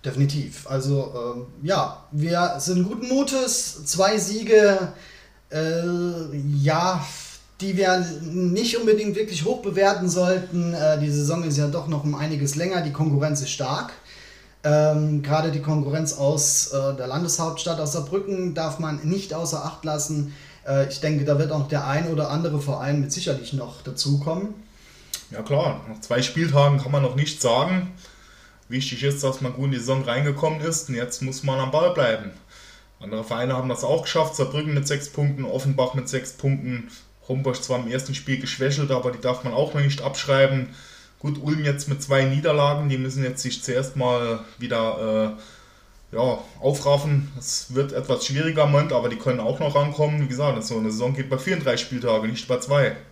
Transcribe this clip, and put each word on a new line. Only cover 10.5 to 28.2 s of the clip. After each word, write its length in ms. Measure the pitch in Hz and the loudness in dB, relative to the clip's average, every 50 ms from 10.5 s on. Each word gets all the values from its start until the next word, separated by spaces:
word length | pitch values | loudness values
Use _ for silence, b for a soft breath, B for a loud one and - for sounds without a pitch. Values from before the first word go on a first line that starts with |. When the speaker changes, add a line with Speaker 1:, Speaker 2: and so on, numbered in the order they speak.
| 170 175 170 170 170 | -2 -2 0 0 -2
Speaker 1:
Äh, 260 | 156 151 156 156 151 | 2 2 2 4 4
die 100 | 147 151 | 2 0
Saison 340 | 147 147 147 147 165 175 170 | 0 0 0 0 0 0 0
ist 140 | 160 143 | 0 0
ja 100 | 147 147 | 0 0
doch 200 | 147 143 - 139 | 0 0 -2 -2
noch 160 | 151 156 143 143 | -2 -4 -2 0
um 120 | 151 143 | -2 -2
einiges 400 | 139 151 156 160 143 143 139 - | -2 -2 -2 -2 0 -2 -2 -2
länger, 260 | 151 170 185 190 175 | -2 -2 0 0 0
die 100 | 156 147 | -2 -2
Konkurrenz 500 | 139 - 151 156 139 139 147 151 147 139 | -2 0 2 2 2 2 2 2 0 -2
ist 100 | 135 - | -2 -6
stark. 420 | - - 135 127 147 190 233 - - B B B B B B B B B B B B B - | -4 -4 -2 -2 -2 -4 -6 -8 -14 B B B B B B B B B B B B B 2
Ähm, 580 | 151 151 151 151 151 151 151 151 151 151 143 | 4 4 6 6 6 4 4 2 2 0 0
gerade 300 | 139 139 151 156 160 165 | 0 2 0 2 2 0
die 100 | 147 143 | -2 -2
Konkurrenz 520 | 139 151 151 151 139 139 147 160 160 143 - | 0 0 0 0 0 0 0 -2 -2 -2 -2
aus, 580 | - 139 139 156 147 - - - - - - 139 | 0 0 2 2 2 2 2 2 0 0 0 -2
äh, 220 | 139 135 139 135 | -2 -2 -2 -2
der 120 | 127 123 | -4 -6
Landeshauptstadt, 720 | 127 131 156 175 170 - - 165 160 151 - - 175 165 156 | -4 -2 -2 -2 -2 -2 -2 -2 -4 -4 -4 -4 -4 -2 -2
aus 140 | 151 143 143 | -2 -4 -4
Saarbrücken, 600 | 170 143 139 180 202 196 196 196 185 185 180 147 | -4 -4 -2 -4 -4 -2 -2 -4 -2 -2 -4 -4
darf 240 | 160 160 156 151 - | -4 -4 -4 -4 -4
man 200 | 165 156 151 143 151 | -4 -4 -4 -2 -2
nicht 300 | 151 185 196 190 - 156 | -2 -2 -2 -4 -6 -6
außer 300 | 160 165 - - 143 139 | -6 -4 -4 -4 -6 -6
Acht 220 | 160 - - - | -8 -10 -8 -6
lassen. 480 | 160 151 147 147 - 156 147 143 139 B B B B B B B | -4 -4 -4 -4 -4 -2 -4 -4 -4 B B B B B B B
Äh, 200 | 139 139 139 139 139 | 0 2 2 2 0
ich 100 | - - | -2 -4
denke, 220 | - 151 156 143 139 | -2 0 0 0 2
da 140 | 147 143 | 2 2
wird 140 | 143 160 151 | 2 2 0
auch 160 | 156 147 135 | 0 -2 -2
der 180 | - 151 139 123 | -2 -2 -2 -2
ein 200 | 131 139 151 170 | -2 -2 -2 0
oder 220 | 165 160 147 147 - | 0 -2 -2 -2 -2
andere 280 | 143 156 170 165 147 143 | -2 -2 0 0 -2 -2
Verein 400 | 139 143 135 - 123 139 147 147 | -2 -2 -4 -4 -2 0 0 0
mit 120 | 135 - | 0 -2
sicherlich 420 | - 180 - 170 131 123 - - 139 | -2 -4 -2 -4 -4 -4 -4 -6 -6
noch 300 | 135 120 120 - - - | -6 -6 -8 -12 -14 -14
dazukommen. 720 | 175 - - - 139 143 143 - 160 165 185 202 214 208 - B B B B B B B B B B B B B B | -12 -6 -4 0 0 0 2 0 -2 -2 -2 -4 -6 -8 -12 B B B B B B B B B B B B B B
Speaker 2:
Ja 120 | - 110 110 | -10 -10 -4
klar, 380 | - 143 147 170 147 110 - - | 0 0 2 2 0 -2 -4 -10
nach 140 | 110 110 - | -14 -14 -14
zwei 200 | - - 120 123 | -4 -2 0 0
Spieltagen 580 | 127 - - 160 170 156 135 143 139 143 143 139 | 0 0 0 0 2 4 6 6 8 8 6 4
kann 120 | 139 139 | 2 2
man 120 | 143 143 139 | 2 2 2
noch 120 | 123 - | 2 2
nichts 260 | 139 151 - - - - | 0 0 0 -2 0 2
sagen. 480 | 120 117 123 - 180 185 185 180 - B B B B B B | 4 4 4 4 2 0 0 -2 -4 B B B B B B